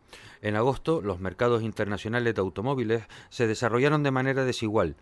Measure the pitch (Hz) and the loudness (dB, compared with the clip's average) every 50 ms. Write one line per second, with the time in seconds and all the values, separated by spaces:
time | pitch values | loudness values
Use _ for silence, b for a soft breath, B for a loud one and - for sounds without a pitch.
0 | B B B B B B B B - 107 104 107 117 139 131 - - 160 160 165 | B B B B B B B B -4 -2 0 2 2 2 0 0 -2 -2 -2 0
1 | 95 101 92 87 95 92 87 - 123 120 120 113 113 110 101 - 107 101 104 95 | 0 -2 -4 -4 -4 -6 -2 0 2 2 2 2 0 -2 -2 -4 -2 -2 -2 -4
2 | - 110 117 123 120 117 110 107 95 95 - - 101 135 143 131 117 107 113 117 | -4 -2 -2 0 0 0 0 0 -2 -2 -2 -4 -4 -4 -2 -2 0 0 0 -2
3 | 107 B B B B B - - 120 110 110 - 123 113 110 120 135 147 151 151 | -2 B B B B B -4 0 0 0 0 0 0 2 2 4 4 4 4 4
4 | 147 139 131 127 127 135 131 135 131 127 117 - 117 107 104 110 92 80 71 B | 2 2 2 2 0 0 0 0 0 0 0 -2 -2 0 2 2 2 2 -2 B